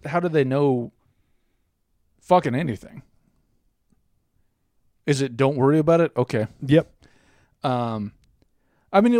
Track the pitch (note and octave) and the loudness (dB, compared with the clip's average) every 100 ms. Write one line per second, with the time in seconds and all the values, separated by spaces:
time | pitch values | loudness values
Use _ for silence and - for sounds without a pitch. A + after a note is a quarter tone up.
0 | D3 E3+ F3 D#3 C3 C3+ D3+ B2+ A2+ - | -6 -4 -2 0 0 0 0 0 -4 -14
1 | _ _ _ _ _ _ _ _ _ _ | _ _ _ _ _ _ _ _ _ _
2 | _ _ - F3+ D#3 B2 E3 G2+ - - | _ _ 0 0 2 -4 -4 -8 -14 -20
3 | - _ _ _ _ _ _ _ _ _ | -20 _ _ _ _ _ _ _ _ _
4 | _ _ _ _ _ _ _ _ _ _ | _ _ _ _ _ _ _ _ _ _
5 | - C3+ C3+ A#2 C3+ C#3+ C3+ D#3 D3+ E3+ | -4 -2 -4 -2 -2 2 2 2 2 2
6 | E3 - B2 A2+ G#2+ - C3+ D3+ - _ | 0 -2 -4 -4 -6 -6 2 2 2 _
7 | - _ _ _ _ _ C#3 B2 A#2 A2 | -20 _ _ _ _ _ -4 -4 -4 -6
8 | G#2 - _ _ _ _ _ _ _ F#3+ | -10 -14 _ _ _ _ _ _ _ 2
9 | A#3+ | 4